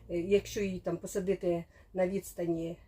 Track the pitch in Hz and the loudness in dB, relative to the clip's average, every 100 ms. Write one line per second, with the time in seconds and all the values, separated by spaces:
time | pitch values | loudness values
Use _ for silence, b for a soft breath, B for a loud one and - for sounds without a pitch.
0 | B 175 175 202 202 226 196 185 175 170 | B -4 4 4 4 -2 -2 -2 -2 -4
1 | 180 202 185 190 185 170 170 b b 185 | -2 -4 0 0 2 0 -2 b b 0
2 | 185 196 - - 170 165 165 170 | 0 0 -6 -4 -2 0 -2 -8